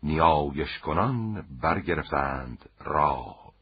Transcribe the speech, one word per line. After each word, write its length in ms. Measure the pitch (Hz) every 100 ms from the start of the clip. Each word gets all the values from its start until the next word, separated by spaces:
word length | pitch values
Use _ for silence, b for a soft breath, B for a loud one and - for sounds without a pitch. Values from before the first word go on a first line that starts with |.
نیایش 760 | 73 78 82 76 73 69 76 -
کنان 680 | - 78 113 127 110 107 73 65
برگرفتند 1040 | 82 87 87 80 76 71 69 67 65 60 - _
راه. 720 | - 76 73 67 - - - _